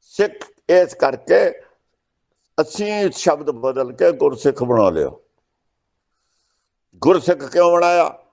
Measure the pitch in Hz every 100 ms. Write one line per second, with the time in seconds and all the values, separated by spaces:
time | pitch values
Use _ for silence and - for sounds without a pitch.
0 | _ - 208 - - _ - 254 180 -
1 | 139 - - - - - - _ _ _
2 | _ _ _ _ _ - 156 - 208 208
3 | 196 - - 147 147 123 131 131 127 123
4 | 175 151 147 127 143 131 123 120 101 80
5 | 69 - _ _ _ _ _ _ _ _
6 | _ _ _ _ _ _ _ _ _ 90
7 | 139 180 165 170 135 170 175 175 175 175
8 | 160 - _